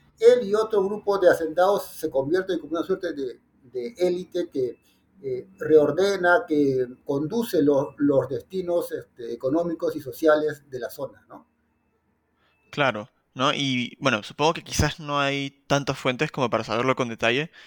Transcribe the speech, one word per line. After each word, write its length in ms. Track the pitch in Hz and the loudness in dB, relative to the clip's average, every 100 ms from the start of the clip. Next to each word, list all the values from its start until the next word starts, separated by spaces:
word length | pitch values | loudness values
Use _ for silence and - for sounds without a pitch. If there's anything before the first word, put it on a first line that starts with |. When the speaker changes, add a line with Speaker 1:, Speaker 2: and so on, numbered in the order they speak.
| _ - | _ 4
Speaker 1:
él 280 | 226 247 196 | 6 6 2
y 60 | |
otro 300 | 208 220 208 | 0 2 0
grupo 340 | 190 208 202 196 | 0 -2 0 6
de 120 | 175 | 6
hacendados 540 | 165 160 160 185 202 | 6 0 2 4 2
se 260 | - - 156 | -2 -8 -4
convierten 500 | 135 135 180 190 165 | -2 0 -2 0 -4
como 140 | 147 | -4
una 100 | 165 | -6
suerte 300 | 160 185 175 | -4 -4 -4
de, 280 | 147 131 117 _ _ | -6 -8 -10 _ _
de 300 | 127 127 120 - | -12 -8 -8 -2
élite 520 | 180 180 185 180 170 | -2 -2 -6 -8 -6
que, 300 | 139 123 - _ _ _ _ | -4 -4 -6 _ _ _ _
eh, 240 | 135 123 - - | -8 -8 -10 -8
reordena, 880 | 151 156 147 165 196 190 175 170 160 | 6 6 6 2 0 2 4 2 2
que 400 | 151 139 131 123 127 | 2 2 2 -2 -8
conduce 600 | - 143 151 233 233 175 | -6 -4 -2 -4 0 2
lo-, 320 | 143 139 147 - | 4 2 0 -2
los 320 | 143 135 127 | 2 2 0
destinos, 640 | 131 - 185 175 175 - | -6 -8 -8 -2 -2 -2
este, 420 | 147 - - 117 | -10 -12 -16 -12
económicos 640 | 117 131 156 175 165 170 156 | -6 -2 -2 -2 -4 -4 -4
y 40 | |
sociales 640 | 131 - 160 151 151 143 - | -10 0 4 4 2 -6 -12
de 100 | 127 | -12
la 100 | 107 | -10
zona, 340 | - 135 - _ | -10 -12 -14 _
¿no? 200 | 156 _ _ _ _ _ _ _ _ _ _ _ _ _ | -20 _ _ _ _ _ _ _ _ _ _ _ _ _
Speaker 2:
Claro, 380 | - 139 107 107 _ _ | -2 -2 -2 -10 _ _
¿no? 200 | 127 135 | -4 -2
Y, 440 | 147 139 127 120 - | 0 -2 -2 -4 -4
bueno, 240 | 139 110 | -2 -2
supongo 300 | - - 151 | -6 -2 0
que 100 | 160 | 0
quizás 360 | - - 151 - | -6 -2 -2 -2
no 200 | 147 143 | -6 -2
hay 440 | 139 139 139 _ - | -2 -2 -6 _ -2
tantas 300 | 143 143 135 | -2 0 -4
fuentes 340 | 135 123 151 | -2 -2 -4
como 180 | - 120 | -2 -2
para 140 | 110 | -2
saberlo 320 | 117 113 127 127 | -2 0 0 0
con 140 | 123 | -2
detalle, 400 | 113 113 123 160 - | -2 0 0 -4 -10